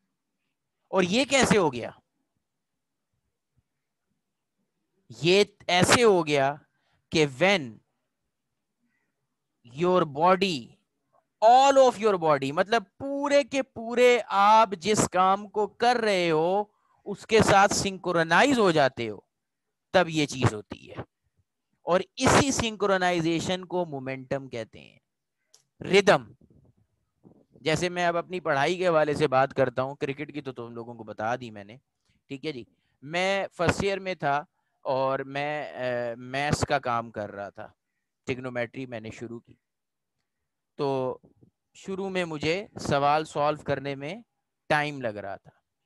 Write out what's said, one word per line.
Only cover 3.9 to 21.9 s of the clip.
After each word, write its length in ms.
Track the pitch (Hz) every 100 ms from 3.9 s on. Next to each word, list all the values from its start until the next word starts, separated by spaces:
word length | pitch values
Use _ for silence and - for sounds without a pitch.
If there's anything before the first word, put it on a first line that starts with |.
| _ _ _ _ _ _ _ _ _ _ _ - 110
ये 340 | 160 196 202 _ -
ऐसे 320 | 175 180 254
हो 220 | 233 180
गया 420 | 156 143 135 151 _ _ _ _ _
कि 140 | 170 147
when 380 | 127 185 196 123 107 _ _ _ _ _ _ _ _ _ _ _ _ _ _ _ _ _ _ 120
your 300 | 127 175 180 160
body, 540 | 139 175 185 190 143 110 _ _ _ _ _ _ _
all 360 | 220 254 277 269
of 220 | 254 196
your 160 | 214 190
body, 340 | 160 143 135
मतलब 320 | 156 190 233
पूरे 600 | 190 - 277 277 285 285
के 180 | 233 269
पूरे 580 | 262 233 226 240 247 240
आप 540 | - 196 202 220 226 185
जिस 320 | 180 214 -
काम 400 | 180 190 196 208
को 200 | 214 202
कर 340 | - 233 240
रहे 280 | 220 185 170
हो 440 | 156 165 196 208 _ _ _ 208
उसके 360 | 196 - 220
साथ 260 | - 202 202
synchronize 920 | - 202 190 185 170 165 175 262 247
हो 120 | 196
जाते 360 | 151 131 - 113
हो, 200 | 101 _ _ _ _ _ _ _
तब 160 | 185 170
ये 160 | 156 143
चीज 280 | 135 123
होती 320 | 107 - - -
है। 160 | - - _ _ _ _ _ _ _
और 180 | -